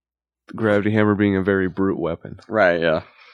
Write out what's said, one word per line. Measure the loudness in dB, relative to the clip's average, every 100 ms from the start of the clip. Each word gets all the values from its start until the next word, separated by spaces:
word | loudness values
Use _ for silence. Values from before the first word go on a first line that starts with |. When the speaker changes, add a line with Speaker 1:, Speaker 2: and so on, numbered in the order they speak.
| _ _ _ _ -18
Speaker 1:
The | -4
gravity | 0 0 0
hammer | 2 2 2
being | 2 0
a |
very | 0 0 -2
brute | -2 -2 -2
weapon. | -4 -6 -12 -18 -6
Speaker 2:
Right, | 2 2 2
yeah. | 0 0 -4 _ -20